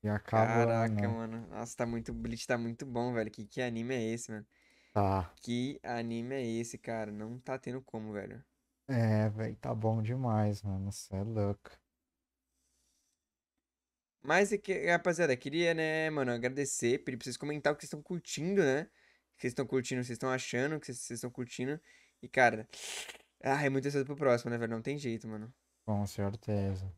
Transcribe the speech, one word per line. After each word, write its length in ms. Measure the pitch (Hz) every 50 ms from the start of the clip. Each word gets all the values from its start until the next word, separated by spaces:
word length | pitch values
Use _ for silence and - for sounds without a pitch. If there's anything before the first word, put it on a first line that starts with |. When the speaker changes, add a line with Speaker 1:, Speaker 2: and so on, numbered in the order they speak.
| -
Speaker 1:
E 60 | 104
acabou, 580 | 104 107 - - - 113 110 113 113 113 117 117
Speaker 2:
Caraca, 260 | 117 113 113 113 110
Speaker 1:
né? 140 | 104 104 104
Speaker 2:
mano. 400 | 113 113 113 113 113 117 113 87
Nossa, 280 | - - 117 117 - -
tá 80 | 123
muito, 260 | 117 117 117 113 - 117
Bleach 340 | 113 113 123 117 113 - -
tá 100 | 127 120
muito 260 | 117 117 117 - 147
bom, 280 | 139 120 120 120 123 123
velho. 160 | 117 110 110
Que, 140 | 107 - 107
que 160 | 101 - -
anime 320 | 127 123 117 113 113 120 131
é 80 | 123 113 110 113
esse, 180 | 117 - -
mano? 140 | 110 107 104 _ _ _ _ _ _ _ _ _
Speaker 1:
Tá. 400 | _ 107 101 95 98 95 90 - - -
Speaker 2:
Que 380 | - - 120 120 123 135 143 - _
anime 520 | - 120 117 117 117 113 117 117 123 135
é 100 | 135 127
esse, 320 | 117 113 113 117 117 - 117
cara? 340 | - - 117 113 110 107
Não 280 | 104 104 107 110 120 127
tá 180 | - - 131 135
tendo 220 | - 127 123 131
como, 300 | 131 - - 113 110 107
velho. 320 | 107 104 98 98 101 135 139 _ _ _ _ _ _ _ _ -
Speaker 1:
É, 420 | 135 120 113 110 110 107 110 110
velho, 260 | 104 107 110 113 - -
tá 160 | - 131 120
bom 280 | 113 107 110 110 113
demais, 600 | 110 107 120 131 131 120 110 107 107 104 104 101 -
mano. 280 | 101 95 95 95 101
Cê 240 | 98 - - - 98
é 80 | 95 101
louco. 480 | 113 113 110 101 101 101 - _ - - _ _ _ _ _ _ _ _ _ _ _ _ _ _ _ _ _ _ _ _ _ _ _ _ _ _ _ _ _ _ _ _ _ _ _ _ _ _ _ _ _ _ _ _ _ _ _ _ _
Speaker 2:
Mas 300 | _ 131 156 180 202 202
é 60 | 208 202
que, 300 | - - 190 - 143 170
rapaziada, 460 | 175 170 170 185 170 160 175 151 127 123
queria, 360 | - 139 143 165 175 170 165
né, 360 | 165 160 156 156 156 160 160
mano, 220 | 156 151 135 123
agradecer, 680 | 120 120 117 123 131 139 143 139 - - - 117 123 143 -
pedir 140 | - 127 117
pra 60 | -
vocês 120 | 135 123 -
comentar 340 | - 147 151 151 - 147 151
o 20 |
que 60 | 147 -
vocês 60 | 147
tão 100 | - 151
curtindo, 600 | 151 - 185 175 - - - - 147 175 202 202
né? 220 | 175 139 131 143 170
O 520 | - _ _ _ _ _ _ _ _ _ _
que 40 |
vocês 120 | - 131 120
tão 120 | - 139
curtindo, 340 | 120 - 131 123 - 131 127
o 40 | 123
que 40 | 123
vocês 120 | 120 113
tão 100 | - 131
achando, 460 | 131 127 - - - 123 127 147 160
o 40 | 151
que 60 | -
vocês, 140 | - 127 120
vocês 220 | - - 120 113
tão 100 | - 123
curtindo. 480 | 120 - 127 120 - - 127 131 147 156 _ - - - _ _ _ _
E, 60 | - -
cara, 380 | - 135 127 117 110 110 110 _ - - - - - - - - - - - _ _ _ -
ah, 200 | 131 135 143 147
é 40 | 139
muito 180 | 135 135 135 143
ansioso 180 | 143 147 139
pro 100 | 139 147
próximo, 360 | 135 151 135 123 120 120 120
né, 60 | 120 117
velho? 140 | 117 113
Não 100 | 113 113
tem 160 | 113 - 139 147
jeito, 300 | 139 123 113 113 - 113
mano. 240 | 110 107 107 113 131 _ _ _ _ _ _
Speaker 1:
Com 200 | - 107 101 104
certeza. 880 | 101 - - 101 98 101 110 - - 107 101 98 98 98 95 95 95 -